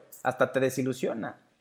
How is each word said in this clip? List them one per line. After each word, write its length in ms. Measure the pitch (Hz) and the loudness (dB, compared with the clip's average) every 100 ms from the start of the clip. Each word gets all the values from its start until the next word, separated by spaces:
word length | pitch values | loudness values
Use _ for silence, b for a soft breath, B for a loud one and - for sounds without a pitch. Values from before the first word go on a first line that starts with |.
| - - | -14 -4
hasta 300 | 127 - 127 | -2 2 2
te 80 | 135 | 4
desilusiona. 800 | 131 131 131 127 190 233 156 - _ _ | 2 2 -2 -2 -4 -4 -8 -10 _ _